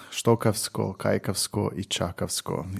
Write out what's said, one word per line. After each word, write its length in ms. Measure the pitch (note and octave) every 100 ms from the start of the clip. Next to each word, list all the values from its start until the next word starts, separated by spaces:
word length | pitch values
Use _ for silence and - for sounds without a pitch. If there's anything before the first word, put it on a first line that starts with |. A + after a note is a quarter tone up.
| -
štokavsko, 840 | - - A#2 A2+ G#2 - - G#2
kajkavsko 800 | F#2+ G#2 G2+ - G2 - G#2 G#2 -
i 80 |
čakavsko. 840 | G2+ - F2+ - F#2 - - - F2